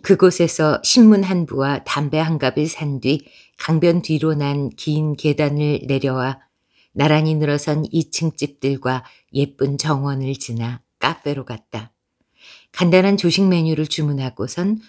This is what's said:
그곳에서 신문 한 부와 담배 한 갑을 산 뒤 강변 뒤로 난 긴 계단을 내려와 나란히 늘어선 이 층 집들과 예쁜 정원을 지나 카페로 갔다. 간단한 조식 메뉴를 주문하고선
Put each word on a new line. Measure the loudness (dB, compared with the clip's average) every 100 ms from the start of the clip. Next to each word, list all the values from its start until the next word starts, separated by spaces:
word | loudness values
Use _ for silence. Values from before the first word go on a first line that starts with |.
그곳에서 | 2 4 4 4 0 2 0 2
신문 | 2 6 8 8
한 | 4 -2 -2
부와 | -2 -2 -2
담배 | -4 -4 -2 -2
한 | 0 0
갑을 | 0 0 -2
산 | -4 -6 -4
뒤 | -2 -2 -4 -20 _ _
강변 | -2 2 4 2
뒤로 | 0 -2 0
난 | 0 -2 -2 -4
긴 | -6 -4 -2 -2
계단을 | -2 -2 0 0 0 0 -2 -2
내려와 | -2 -2 -2 -4 -6 _ _ _ _ _
나란히 | -2 2 4 2
늘어선 | 0 0 -2 -2 -2 -2
이 | -2 -4
층 | -4 -4
집들과 | -4 -8 -4 -4 -2 -2 -4 -8 -20 _
예쁜 | -4 -4 -2 -4 -2
정원을 | -2 -2 -2 -4 -4 -6
지나 | -8 -6 -6 -8 -16 _
카페로 | -4 -4 -6 -6
갔다. | -8 -12 -12 -14 -14 _ _ _ _ _ -20 -20 _
간단한 | -2 4 4 4 2
조식 | 2 2 2
메뉴를 | 2 0 -2 -4
주문하고선 | -4 -2 -2 -6 -6 -8 -4 -2 -4